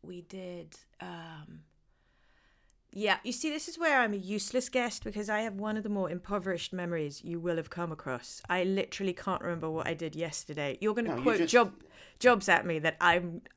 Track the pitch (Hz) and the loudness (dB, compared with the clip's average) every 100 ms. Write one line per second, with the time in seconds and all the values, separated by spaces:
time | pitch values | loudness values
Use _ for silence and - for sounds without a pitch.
0 | - 180 170 190 180 175 160 - _ _ | -12 -14 -12 -10 -10 -10 -12 -18 _ _
1 | 180 170 165 160 151 160 156 _ _ _ | -12 -12 -12 -14 -16 -20 -20 _ _ _
2 | _ _ _ _ _ _ _ _ _ 196 | _ _ _ _ _ _ _ _ _ -2
3 | 208 190 247 247 311 302 320 330 330 277 | 0 2 0 -2 -2 -4 -8 -2 4 4
4 | 226 202 185 208 - 254 254 254 240 - | 4 0 -4 -4 0 -2 0 0 0 -4
5 | 220 208 208 214 226 196 214 214 202 202 | -6 -6 -2 -2 -2 -4 -4 -4 -2 -2
6 | 175 175 - 202 180 170 - 185 175 165 | -2 -4 -4 -2 -2 -4 -4 -4 -2 -2
7 | 147 139 - 170 175 165 160 - 170 156 | -2 -6 -6 -4 -2 -2 -4 -6 -6 -6
8 | 135 127 - - - 180 180 190 - - | -6 -6 -6 -14 -2 0 2 2 -2 -2
9 | 196 180 - 180 175 170 160 160 - 165 | -2 -2 -2 -2 -2 -4 -4 -2 -4 -4
10 | 160 156 165 - - 151 143 123 208 214 | -6 -4 -4 -6 -8 -4 -4 0 0 0
11 | 226 - 254 226 339 240 220 - - - | -2 2 2 4 6 6 6 0 -20 -20
12 | - - 247 233 190 170 170 160 160 - | -20 4 6 6 6 4 4 0 0 4
13 | 180 175 175 170 - | 6 6 4 -8 -12